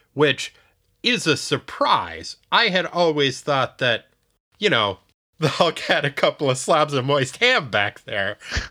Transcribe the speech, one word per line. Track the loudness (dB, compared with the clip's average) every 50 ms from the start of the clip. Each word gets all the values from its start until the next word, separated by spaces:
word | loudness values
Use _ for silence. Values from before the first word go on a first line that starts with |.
| _ _ _
which | 0 2 2 2 -2 -4 -10 -12 _ _ _ _ _ _ _ _ _ -2
is | -2 -2 0 0 0
a | 0 0
surprise. | 0 -2 -4 -4 -4 -8 -6 -2 0 2 2 0 0 -4 -10 -12 -14 -14 -16 -18 _ _
I | 2 2 2 2
had | 2 0 -2
always | -2 0 2 2 2 2 2 0 0 0 -4
thought | -4 -2 0 0 0 -2 -2 -2
that, | -2 0 0 -2 -4 _ _ _ _ _ _ _ _ _ _ _
you | 0 2
know, | 2 2 2 0 -2 -6 _ _ _ _
<laughs> | _ _ _ _
the | -2 -2
Hulk | 2 2 2 0 0 -2
had | -2 0 0 0 0
a | -2
couple | -2 0 0 0 0 0 0 0
of | 0 0
slabs | 0 2 2 2 2 2 0
of | -2 0
moist | 0 0 0 0 -2 -2 0
ham | 2 2 2 2 0 0
back | 0 0 0 0 -4 -10 _
there, | -8 -6 -4 -4 -4 -6 -8 -12 -6 -6 -6 -6 -6